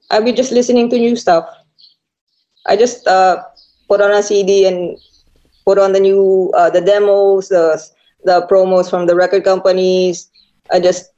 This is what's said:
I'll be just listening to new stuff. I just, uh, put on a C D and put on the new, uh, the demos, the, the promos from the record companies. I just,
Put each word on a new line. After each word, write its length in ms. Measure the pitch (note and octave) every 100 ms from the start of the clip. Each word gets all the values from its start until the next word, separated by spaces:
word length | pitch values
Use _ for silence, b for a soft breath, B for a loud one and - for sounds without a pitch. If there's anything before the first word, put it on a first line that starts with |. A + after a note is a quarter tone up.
| -
I'll 120 | G#3+
be 80 | A#3
just 220 | A#3 B3+
listening 360 | A#3+ B3 A#3+ A#3
to 60 | B3
new 200 | A#3 A#3
stuff. 260 | - E3 - - _ _ _ _ _ _ _ _ _ _ -
I 100 | G3+
just, 280 | A#3+ - -
uh, 380 | F#3 F#3 E3+ - _ _ _ -
put 100 | G3+
on 120 | G3+
a 120 | G#3
C 200 | G#3 G3+
D 220 | F#3+ G3 F#3+
and 320 | F3+ F3 - _ _ _ _ _ _ -
put 120 | G3
on 140 | G3
the 80 | G3
new, 520 | G3 G3 F#3+ F#3+ F3+ F3+
uh, 140 | E3+
the 100 | F3
demos, 720 | F3 G3+ G3+ G3+ G3 G3 F#3
the, 340 | F3+ E3 D#3 - _ _ _
the 240 | - F3+ F3
promos 420 | F#3+ F#3+ F#3 F3+
from 180 | F3+ F3
the 80 | F3
record 280 | F3+ G3
companies. 840 | F#3+ F#3 F#3 F#3 F#3 F#3 F#3 E3+ - b b _ -
I 80 | -
just, 320 | - - -